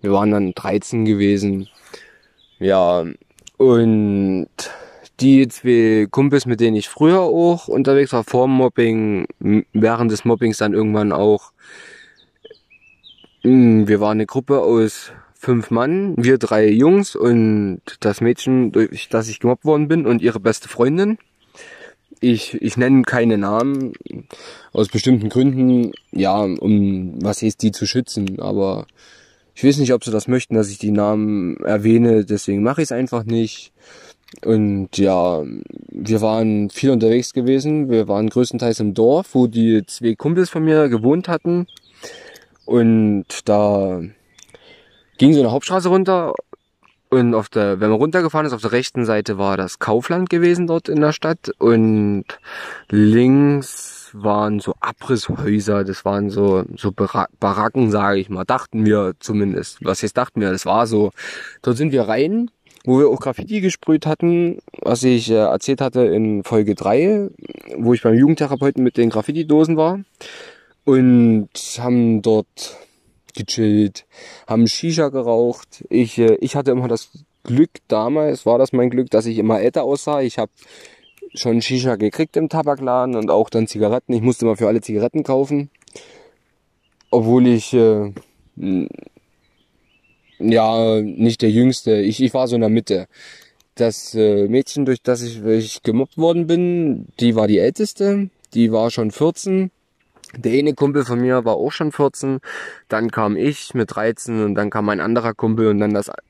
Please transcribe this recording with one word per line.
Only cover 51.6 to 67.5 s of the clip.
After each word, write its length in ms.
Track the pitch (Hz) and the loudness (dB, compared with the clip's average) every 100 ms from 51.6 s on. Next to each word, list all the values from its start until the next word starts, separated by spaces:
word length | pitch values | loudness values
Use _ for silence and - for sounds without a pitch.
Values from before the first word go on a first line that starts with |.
| 113 117 110 107 104 101 - - - - - - - | 2 4 2 2 0 -4 -8 -18 -18 -18 -16 -18 -4
links 1200 | 104 107 113 127 139 143 143 135 - - - - | 2 4 6 6 4 4 0 -4 -14 -18 -20 -20
waren 460 | 107 101 104 104 104 | -8 -2 0 0 -4
so 140 | - - | -6 -6
Abrisshäuser, 1040 | - - - 120 - - - 107 101 104 | -8 -10 -4 -4 -4 -6 -2 -2 0 -2
das 200 | 98 95 | -2 -6
waren 260 | - 101 101 | -4 -4 -4
so, 340 | 101 101 92 92 - | 0 0 0 -2 -6
so 160 | 101 | -8
Bara-, 360 | 95 98 - 92 _ | -4 -4 -2 -4 _
Baracken, 500 | 101 98 107 135 117 | -4 0 -2 0 0
sage 280 | 104 101 101 | 0 0 -2
ich 120 | 95 | -4
mal, 140 | 92 | -8
dachten 420 | 92 131 - 110 107 | -4 -4 -4 -2 0
wir 280 | 104 95 87 | 2 0 -6
zumindest. 640 | - 104 101 92 - - | -6 -2 -2 -4 -8 -10
Was 180 | - 95 | -6 -4
heißt, 140 | 107 - | -4 -4
dachten 240 | 123 - | -4 -2
wir, 100 | 101 | -2
das 160 | 92 - | -4 -2
war 200 | 101 117 | 0 0
so. 240 | 110 104 - - - - - | 0 -2 -4 -16 -16 -18 -8
Dort 140 | - 123 | -4 -2
sind 160 | 156 | 0
wir 100 | 135 | 0
rein, 480 | 104 110 151 220 240 _ _ _ | -2 0 0 -2 -6 _ _ _
wo 140 | - 127 | 0 4
wir 100 | 147 | 4
auch 120 | 127 | 2
Graffiti 400 | - 127 - 214 | -6 -8 -6 -4
gesprüht 460 | 190 - - 156 156 | -4 -4 0 0 0
hatten, 520 | 156 170 170 175 - - - | -2 0 0 -2 -6 -16 -8
was 220 | - 120 | -2 0
ich, 280 | 131 120 113 | 2 2 2
äh, 40 | |
erzählt 460 | 113 104 82 - 139 | 2 2 0 -2 -2
hatte 220 | 135 127 | -2 0
in 420 | 120 90 110 104 | 2 2 0 -2
Folge 300 | 95 113 104 | 0 0 0
drei, 540 | 98 95 117 175 214 202 - - | -2 0 0 2 0 -4 -10 -20